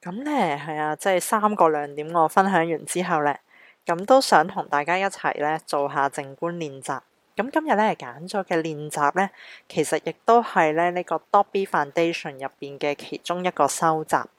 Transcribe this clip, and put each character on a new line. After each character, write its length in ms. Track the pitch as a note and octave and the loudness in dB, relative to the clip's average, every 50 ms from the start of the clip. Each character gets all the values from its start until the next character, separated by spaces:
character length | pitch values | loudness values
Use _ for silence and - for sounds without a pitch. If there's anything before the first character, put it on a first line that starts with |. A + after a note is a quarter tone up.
| - | -12
咁 80 | F3+ F3 G#3+ C4+ | -10 -10 -8 -6
呢， 60 | D4+ | -2
係 460 | D4+ C#4 G#3 E3+ D3 C#3+ D3 D#3+ D#3 | 0 0 0 0 0 -4 -6 -8 -6
啊， 200 | D3+ D3+ D3+ D#3 | -4 -2 -2 -4
即 120 | D3+ - G3 | -2 0 2
係 100 | F#3+ F3+ | 2 2
三 340 | E3 - - G#3+ G#3 G#3+ G#3+ | 2 2 0 2 2 2 2
個 140 | G3+ F3+ D#3+ | 4 4 4
亮 260 | D#3 D3+ D3 C#3+ C#3+ | 4 2 -4 -6 -8
點 180 | D3 D3+ D#3 E3 | -10 -10 -2 2
我 140 | F3 D#3+ | 2 2
分 180 | D#3 - G3+ F#3+ | 4 4 4 4
享 100 | G3 G3 | 4 4
完 300 | F3 E3 E3+ E3 D3 - | 2 2 2 -2 -4 -4
之 180 | - - F3 F3+ | -6 -4 -4 -2
後 180 | F3+ F3 D#3 D3 | 0 0 0 2
呢， 140 | D3 C#3 - _ _ _ _ - - _ _ _ | 0 -2 -2 _ _ _ _ -20 -20 _ _ _
咁 180 | - F3 E3+ F#3+ | -4 -4 -4 4
都 160 | G#3 C4 C4 | 6 6 6
想 240 | C4+ - - E3 D#3 D3 | 6 6 6 4 4 4
同 180 | - G3 D#3 - | -2 -8 -6 -2
大 140 | - C#3+ D3 | -2 -2 0
家 160 | D#3 F3 F#3 | 0 0 0
一 60 | G3 | 0
齊 360 | G3 F#3 - - D#3 - - | -2 -4 -2 -4 -4 -2 -2
呢， 200 | C#3+ D3 D#3 D#3+ - | -2 -2 -2 -4 -6
做 240 | - - D3 C#3+ C#3+ | -4 -4 -2 -2 -2
下 200 | C#3+ D3+ C#3 C#3 | 0 0 0 0
靜 260 | C#3 - C#3+ C3+ C#3 | 0 -4 -10 -10 -10
觀 180 | - - E3+ E3+ | -6 -6 -6 -4
練 280 | F3 E3 D3 C3+ C3+ C3 | -6 -8 -8 -10 -12 -8
習。 180 | - C#3+ C3 _ _ _ _ _ _ _ | -8 -8 -8 _ _ _ _ _ _ _
咁 160 | - G3+ C4 | -6 -6 -2
今 140 | - D#4 D#4 | -2 -4 0
日 100 | D#4 B3 | 2 2
呢， 80 | G3+ G#3+ A3 F3 | 2 2 2 0
揀 320 | - - B2 A#2+ C#3 D#3+ F#3 | -2 -6 -14 -14 -14 -14 -8
咗 160 | - G#3 F#3+ | -6 -6 -4
嘅 180 | _ F3+ E3 D#3+ | _ -2 -2 -2
練 260 | E3 D#3 D3 D3+ D3+ | -2 -6 -8 -8 -8
習 300 | - - D3 C#3+ - - | -4 0 0 0 2 0
呢， 100 | - G3 _ - - - - - _ _ | -2 -2 _ -14 -20 -20 -20 -20 _ _
其 140 | - - D3+ | -4 -2 -2
實 180 | - - D#3 _ - | 0 -2 -4 _ -6
亦 60 | D#3 _ _ | -10 _ _
都 160 | - A3+ A#3+ | 4 4 4
係 320 | A3+ - - G3 E3+ D#3 D3+ | 4 2 2 2 2 2 2
呢， 200 | D#3+ E3+ F3 F3 | 2 0 0 0
呢 100 | F3+ F3 | -4 -6
個 180 | - E3+ D#3 _ _ - | -4 -6 -6 _ _ 2
Dobby 340 | G3+ G3+ _ _ G3+ G3 | 2 2 _ _ -4 -4
Foundation 680 | - - E3+ D3 C#3+ C#3 - E3+ E3 E3+ - - E3 C#3 | 0 0 -2 -2 0 0 0 0 0 0 -4 -8 -10 -12
入 140 | C3 C3+ C3+ _ _ | -10 -10 -12 _ _
邊 180 | - C#3 C#3+ C#3 | -14 -14 -10 -6
嘅 160 | - D3 C#3+ | -4 -4 -4
其 240 | - - - - - | -4 -8 -12 -12 -12
中 260 | _ - F3 F3+ F3+ | _ -6 -6 -2 -2
一 60 | F3+ | -4
個 160 | - - D3 | 0 2 0
收 380 | C#3 - - - E3 D#3+ D#3 D#3 | 0 2 0 2 2 2 0 -2
集 120 | - - D3 B2 - _ | 0 -2 -2 -2 -2 _